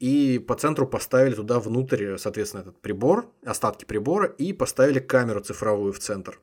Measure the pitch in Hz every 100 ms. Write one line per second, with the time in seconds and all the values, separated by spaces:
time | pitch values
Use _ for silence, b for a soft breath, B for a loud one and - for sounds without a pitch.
0 | 127 143 139 123 - 113 151 151 127 110
1 | - 131 135 110 107 123 110 120 131 113
2 | 101 95 104 107 101 101 90 - 98 101
3 | 127 214 233 _ 117 107 110 - - 107
4 | 113 202 196 - 170 180 110 - 139 131
5 | 131 131 117 101 101 98 107 104 101 98
6 | - 98 95 -